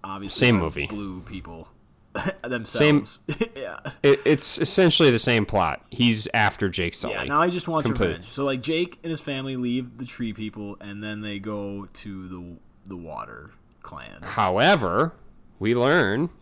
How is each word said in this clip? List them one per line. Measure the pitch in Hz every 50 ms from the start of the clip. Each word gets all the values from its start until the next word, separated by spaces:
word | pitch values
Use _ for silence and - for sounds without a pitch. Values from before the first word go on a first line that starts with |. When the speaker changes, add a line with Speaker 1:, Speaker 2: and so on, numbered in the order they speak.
| -
Speaker 1:
obviously | 98 95 98 101 95 - - 127 123
Speaker 2:
Same | 117 98
Speaker 1:
are | 85
Speaker 2:
movie. | 80 - 76 71 -
Speaker 1:
blue | 104 104 101 98 92 92
people | 87 - - 95 92 - 85 82 80 - _ _ _ _ _ _ _ _
<laughs> | _ - - 190 185 - -
themselves. | 123 127 120 110 - - 113 147 151 147 147 104 - - - _ -
Speaker 2:
Same. | 143 - 226 226
Speaker 1:
<laughs> | -
Yeah. | 135 131 95 85 - - 139 - -
Speaker 2:
It, | - 143 139 139 -
it's | - 156 143 - - - -
essentially | 160 143 - - 190 170 - - 170 143
the | 120 110
same | - 127 120 113 104
plot. | - - 101 90 80 69 - _ _
He's | - 113 120 120 113 104 - - -
after | 113 107 101 - - 104 95
Jake | 90 - 87 85 -
Sully. | - - - -
Speaker 1:
Yeah, | - -
now | - 143 151 165
he | 180
just | 175 180 - 175
wants | 165 156 147 170
Speaker 2:
Complete. | 143 120 107 87
Speaker 1:
revenge. | 80 82 87
So, | - - - 139
like, | 139 135 127
Jake | 113 - 160 165 180 175 - _ -
and | 165
his | 160 147
family | - 147 139 135 131 135 135 127
leave | 127 123 120 127 127 123 117 117
the | 131
tree | 120 - - 123 113 104
people, | 101 107 107 101 107 104 101 101 -
and | - 101 101 101 107
then | 107 107 107
they | 107 104 101 101
go | 98 107 104 104 101 101 101 101 98 98 -
to | - - 107 98 95 92 90
the, | 92 90 87 87 85 80 _ - _ _ _ -
the | 95 87
water | 82 80 73 57 55 57 57 57 73 - - _ _ _ _ _ _
clan. | - - 71 62 55 - - -
Speaker 2:
However, | - - - 107 92 92 98 127 170 202 160 113 90 85 107 147 165 - - - - - - - - - _
we | 95 107 120
learn | 123 120 131 151 175 135 95 101 123 156 175 - -